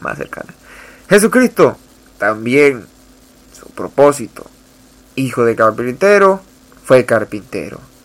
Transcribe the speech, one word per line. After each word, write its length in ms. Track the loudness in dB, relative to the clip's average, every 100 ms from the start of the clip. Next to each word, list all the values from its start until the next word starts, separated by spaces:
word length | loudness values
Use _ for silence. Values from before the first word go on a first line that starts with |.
más 160 | -12 -12
cercana. 360 | -12 -14 -16 -18 -20 -20 -20 -20 0
Jesucristo, 680 | 2 2 2 0 2 0 0 _ _ _ _
también 680 | -6 -4 -2 2 2 0 -10 _ _ _ _ _ _ -20
su 100 | -20
propósito. 760 | -14 -8 2 2 2 -8 -16 -20 _ _ _ _ _ _ -8
Hijo 300 | -6 -2 0
de 100 | 2
carpintero, 840 | 0 0 -6 -2 2 4 2 0 -6 _ _ _
fue 220 | 2 2 4
carpintero. 760 | -2 -2 -10 -12 -12 -12 -16 -20 _